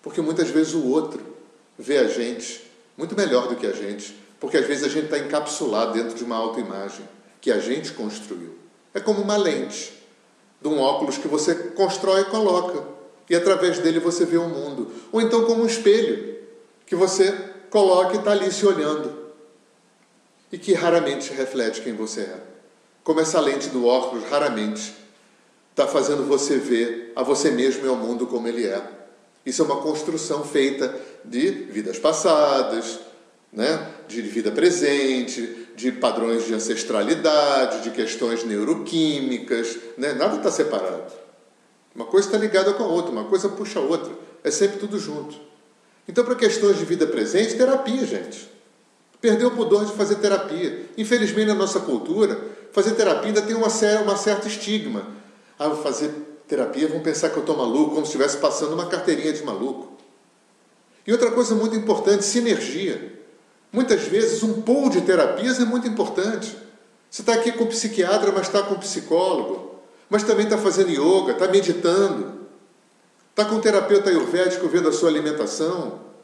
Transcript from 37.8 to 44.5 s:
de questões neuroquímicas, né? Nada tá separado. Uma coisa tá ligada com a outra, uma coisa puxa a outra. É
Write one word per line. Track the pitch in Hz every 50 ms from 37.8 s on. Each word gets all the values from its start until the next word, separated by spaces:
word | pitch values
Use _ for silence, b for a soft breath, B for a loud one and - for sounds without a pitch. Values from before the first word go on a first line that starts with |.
de | 110 117
questões | 113 123 113 107 - - 127 117 117 113 113
neuroquímicas, | 113 104 104 107 131 170 - - - 165 165 160 156 147 139 131 127 123 113 - - 127 117 113 - - - - - -
né? | - 127 147 139
Nada | - 160 208 -
tá | - - 196
separado. | - - 147 151 - 98 92 92 90 82 - - - - - - _ _ _ _ _ _ _ _ _ _ _ _ _
Uma | 120 113
coisa | - 180 196 202 -
tá | -
ligada | 214 214 214 196 190 190 196 202
com | - 226
a |
outra, | 190 165 175 170 175
uma | 233 214 214
coisa | - 196 185 202 196
puxa | 190 - 208 - - 185
a |
outra. | 135 139 170 170 - - - B B B B B B
É | 156